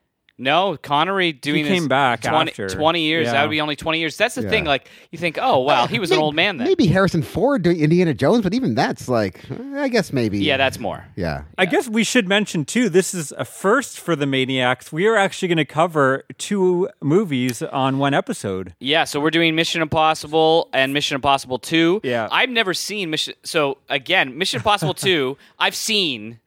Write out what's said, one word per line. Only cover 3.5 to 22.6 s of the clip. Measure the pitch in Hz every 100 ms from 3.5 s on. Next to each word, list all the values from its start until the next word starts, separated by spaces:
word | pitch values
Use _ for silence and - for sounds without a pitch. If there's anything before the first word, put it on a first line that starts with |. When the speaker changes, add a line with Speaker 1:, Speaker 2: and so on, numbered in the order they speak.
Speaker 1:
be | 151
only | 151 143
twenty | 160 160
years. | 160 143
That's | 233 262
the |
Speaker 3:
Yeah. | 208
Speaker 1:
thing. | 214
Like, | 165 135 - - -
you | 156
think, | 170 -
"Oh, | 254 151
wow, | 131 135 120
he | 226
was | -
an | 370
Speaker 3:
May-, |
Speaker 1:
old | 151
man | 151 196 196
then." | 285
Speaker 3:
maybe | 359 202
Harrison | 190 190 170
Ford | - 160 240 269
doing | 170 175
Indiana | 151 175 175
Jones, | 113 139 233
but | 190
even | 233 226
that's | 113 220 - -
like, | 117 98 - - - 269 277
I | 277
guess | 226 -
maybe. | 139 113 -
Speaker 1:
Yeah, | 151 135
that's | 135 -
more. | 101 76 - -
Speaker 3:
Yeah. | 85 71 78 -
Speaker 2:
I |
Speaker 1:
Yeah. | 185
Speaker 2:
guess | 339 262
we | 220 196
should | 254 185
mention, | 202 214 175
too, | 139 240 233
this | 170 175
is | 180 143 -
a |
first | 131 - 190 262 - -
for | - 151
the | 143
Maniacs. | 135 127 131 123 127 -
We | 156 208
are | 226
actually | 196 - 185
gonna | 165 147
cover | 151 175 156 135 135 - -
two | - 202 180 175 196 -
movies | 139 175 196 131 127 113
on | 160 139 131 135
one | 139
episode. | 147 - - 107 95 92 -
Speaker 1:
Yeah, | 127 160
so | 143 147
we're | 156
doing | 165 165 160
Mission | 170 170
Impossible | 156 165 156 156 151 160 160 165 -
and | 131 135
Mission | 143 - 139
Impossible | 139 139 127 123
Two. | - 165 165 196
Speaker 2:
Yeah. | 135 120 104
Speaker 1:
I've | 160 254
never | 233